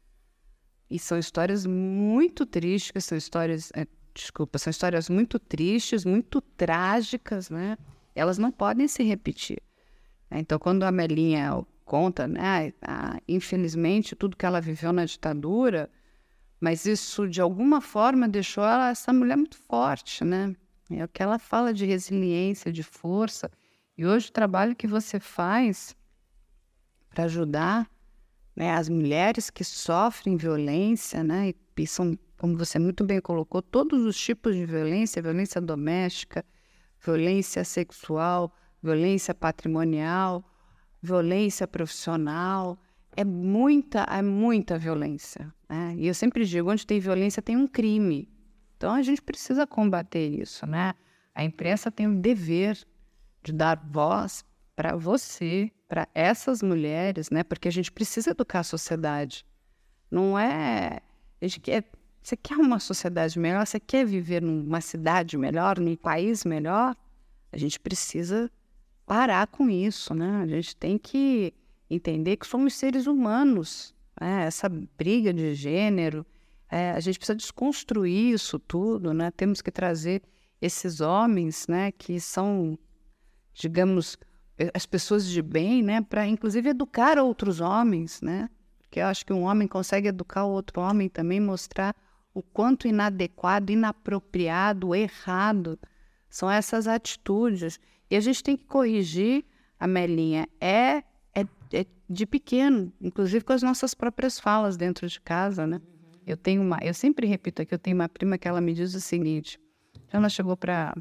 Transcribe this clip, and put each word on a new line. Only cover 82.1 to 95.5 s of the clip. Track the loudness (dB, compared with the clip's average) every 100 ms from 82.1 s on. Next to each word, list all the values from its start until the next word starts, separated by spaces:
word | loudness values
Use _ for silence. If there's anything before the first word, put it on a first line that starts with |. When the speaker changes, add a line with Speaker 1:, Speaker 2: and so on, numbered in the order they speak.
| -6
Speaker 1:
são, | -4 -2 0 0 -2 -4 _ _ -20 _ _ _ _
digamos, | -8 -2 2 4 2 -2 -10 -20 _ _ -4
eh, | -4
as | -2 -4
pessoas | -4 2 0 2
de | -2
bem, | 0 0 2 2
né, | 4 0
pra, | 0 -2 0
inclusive, | 0 0 0 0
educar | 0 -2 4 6 6
outros | 4 2 0 0
homens, | 0 4 4 2 -2 -6
né? | -6 -4 -6 -12 _ _
Porque | _ -2
eu | -2
acho | -2 -2
que |
um | 0
homem | 2 2 2
consegue | -2 -2 0 0
educar | -4 -6 -4 -2
o |
outro | -2 -4 -4
homem | 0 2 0
também, | -2 -2 0
mostrar | 0 -2 -6 -4 -4 -4 _ _ _
o | -14
quanto | -6 0 2 4 2
inadequado, | 2 2 0 -4 -2 0 2 2
inapropriado, | 2 2 -2 -4 -4 -4 -2 0 2 0 0 0
errado | 0 0 -4 -4 0 2